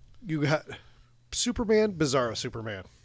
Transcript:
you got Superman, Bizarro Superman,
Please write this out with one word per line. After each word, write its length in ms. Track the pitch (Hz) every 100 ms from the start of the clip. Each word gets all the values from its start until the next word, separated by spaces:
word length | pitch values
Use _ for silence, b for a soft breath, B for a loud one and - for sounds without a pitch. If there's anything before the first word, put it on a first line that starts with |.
| - - 208
you 160 | 156
got 220 | 139 151 - B B B B _ _
Superman, 600 | - 247 247 214 214 214
Bizarro 420 | 175 151 - 196 -
Superman, 480 | 127 117 110 98 - -